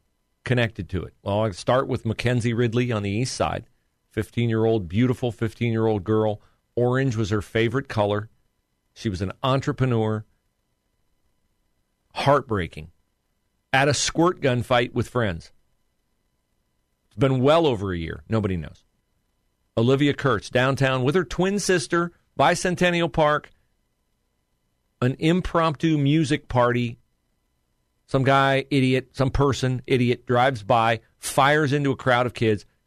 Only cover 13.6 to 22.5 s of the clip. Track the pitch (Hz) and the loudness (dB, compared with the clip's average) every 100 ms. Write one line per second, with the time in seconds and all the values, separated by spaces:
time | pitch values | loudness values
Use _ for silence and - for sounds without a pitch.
13.6 | _ 131 143 135 - - 170 185 135 123 | _ 0 2 0 -2 2 0 2 -2 -2
14.6 | - 123 123 123 110 123 110 82 - _ | 0 0 0 -4 -4 -2 -2 -4 -12 _
15.6 | _ _ _ _ _ _ _ _ _ _ | _ _ _ _ _ _ _ _ _ _
16.6 | _ _ _ _ _ 98 135 131 131 160 | _ _ _ _ _ 0 2 4 4 4
17.6 | 160 113 98 87 80 78 - 110 101 90 | 2 0 -4 -4 -6 -10 -4 -2 -2 -4
18.6 | 73 - _ _ _ _ _ _ _ _ | -8 -18 _ _ _ _ _ _ _ _
19.6 | _ - 117 135 143 135 139 104 - 123 | _ 0 2 4 2 0 0 -2 0 0
20.6 | 131 135 135 131 127 185 165 - 185 202 | 0 2 0 2 0 0 -2 -2 -2 -2
21.6 | - 180 - 170 175 - _ - 143 | 0 0 0 -2 -2 -8 _ 0 2